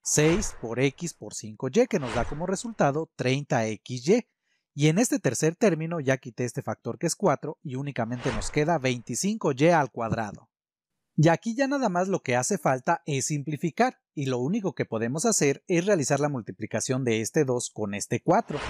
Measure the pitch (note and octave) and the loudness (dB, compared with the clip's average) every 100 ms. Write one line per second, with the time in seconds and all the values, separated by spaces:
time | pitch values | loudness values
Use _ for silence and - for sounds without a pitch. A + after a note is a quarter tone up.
0 | - - D#3 F#3 - - A#2 A#2 C#3 - | -2 2 4 4 0 -6 -6 0 0 0
1 | E3+ - G#2+ - G#2+ G#2+ C3 F#3+ B3 F#3+ | -10 -10 -14 -12 -12 -6 0 2 2 2
2 | B2+ A#2 A2+ D3 F3+ F#3+ A#3 - D3+ C#3 | -2 -2 -2 -2 -4 -4 -4 2 2 2
3 | D#3+ - B2+ C3+ C#3+ C3 A2 G#2 - B2 | -6 -2 0 0 0 0 0 -4 -8 -4
4 | C3 A#3+ - _ _ _ _ C#3+ D3+ E3+ | 4 2 2 _ _ _ _ 2 4 4
5 | B3+ C4 - A#2 D#3 E3+ G#3+ D#3 E3 E3+ | 2 2 0 2 0 4 2 2 -2 -2
6 | C3 C3 B2+ - B2 - A#2 A2 B2 A2+ | 0 0 -2 -6 -4 -4 -6 -6 -8 -4
7 | E3 - F#3 C3+ C#3+ - D#3 B2+ C#3+ B2+ | -4 0 0 0 -4 -10 -10 -8 -6 -4
8 | A2+ B2 B2+ A2 - D3+ D3+ E3 C3 B2 | -4 -2 -4 -4 -2 0 0 2 0 -2
9 | - A#2+ F#3+ A3 E3+ C3 D#3 E3 C3+ B2 | -4 -4 -2 -2 -2 4 4 4 2 -2
10 | A2+ A2+ G#2+ - _ _ _ _ _ _ | -4 -2 -4 -10 _ _ _ _ _ _
11 | _ - D#3 D#3+ A3+ A3 C4+ C#4 B3+ F3 | _ 2 4 4 0 -2 0 0 0 0
12 | F#3+ F3 - B2 B2+ G3+ D#3+ C3 - E3+ | 0 -2 0 0 0 0 0 0 0 -2
13 | - C3+ - D3 C#3 D3+ E3+ - B3+ - | -2 -4 -2 -4 -4 -4 -4 0 0 0
14 | _ - C3 B2 B2+ A3+ F#3+ - B2 A2+ | _ -6 -2 0 0 -2 -4 -4 -4 -2
15 | A#2 D3+ A#3 - C#3+ C#3 - F3 F#3 F#3+ | -2 -2 0 2 2 0 0 0 2 2
16 | B2+ C#3+ C#3+ C3 G2 G2 G#2+ A2 - C3 | 2 0 0 -2 -8 -10 -6 -4 -2 -2
17 | B2 A2 G#2+ D#3+ C#3 B2 - - G#2 G2+ | 0 0 0 0 2 0 -4 -6 -6 -6
18 | - A#2+ - G3 - D3+ - | -4 -2 2 2 2 -6 -6